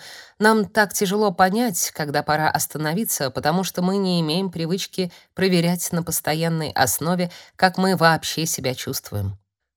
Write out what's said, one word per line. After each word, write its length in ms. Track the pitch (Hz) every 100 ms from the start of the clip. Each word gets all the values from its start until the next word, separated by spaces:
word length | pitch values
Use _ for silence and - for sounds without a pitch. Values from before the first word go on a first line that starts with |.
| - - - _
нам 260 | 214 220 196
так 280 | - 202
тяжело 380 | - 202 208 208
понять, 600 | 185 190 214 247 - -
когда 300 | - 147 147
пора 260 | 147 151 156
остановиться, 800 | 151 - 151 151 170 220 - 135
потому 340 | 135 147 175
что 180 | 180 -
мы 140 | 180 202
не 220 | 190 175
имеем 320 | 156 170 196
привычки 580 | 175 160 190 - - 180 - _ -
проверять 560 | 190 175 175 175 -
на 100 | 175
постоянной 680 | 170 160 - 156 165 160 151
основе, 600 | - 123 - 156 180 175 - - -
как 220 | 185 180
мы 180 | 190 180
вообще 500 | 165 156 - - 160
себя 280 | - 131
чувствуем. 640 | 123 - 135 - 104 98 98 _ _ _